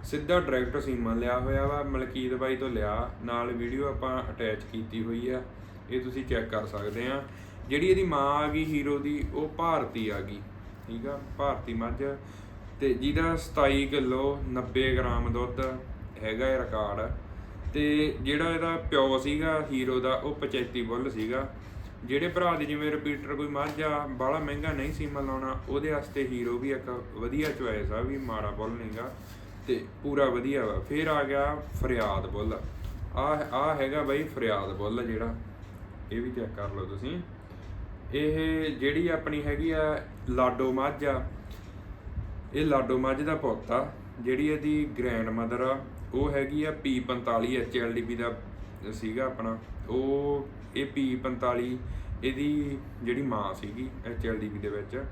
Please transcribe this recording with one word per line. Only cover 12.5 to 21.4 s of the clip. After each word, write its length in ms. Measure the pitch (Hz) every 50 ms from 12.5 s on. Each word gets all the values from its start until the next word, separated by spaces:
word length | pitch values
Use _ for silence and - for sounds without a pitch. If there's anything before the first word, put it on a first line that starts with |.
| - - - - - -
ਤੇ 140 | 139 135 123
ਜਿਹਦਾ 420 | 120 131 143 147 160 165 165 165
ਸਤਾਈ 520 | 156 - - - - 143 139 139 139 139
ਕਿਲੋ 560 | 135 139 143 131 127 127 131 135 139 143 143 - 131
ਨੱਬੇ 460 | 127 127 120 - - 131 131 135 127
ਗ੍ਰਾਮ 380 | 120 123 120 120 120 120 123 117
ਦੁੱਧ 280 | 120 123 123 - - 131 131 131 127 - - - - - - - - -
ਹੈਗਾ 260 | 110 110 113 127 135
ਇਹ 100 | 131 127
ਰਿਕਾਰਡ। 520 | - 101 107 107 107 101 101 104 110 117 - - - - - - - - - - - - -
ਤੇ 440 | 147 147 147 147 151 151 151 - -
ਜਿਹੜਾ 280 | 117 135 147 147 160 165
ਇਹਦਾ 280 | 165 160 165 165 165
ਪਿਓ 400 | 165 160 - - 143 135 135 135
ਸੀਗਾ 500 | 131 131 143 147 151 160 160 160 156 151 135
ਹੀਰੋ 280 | 139 131 127 127 127 127
ਦਾ, 140 | 127 131 131
ਉਹ 220 | 131 - 147 147
ਪਚਾਇਤੀ 460 | - 151 131 - 131 123 120 - 123
ਬੁੱਲ 280 | 117 110 117 120 131 139
ਸੀਗਾ। 440 | 117 110 110 110 123 135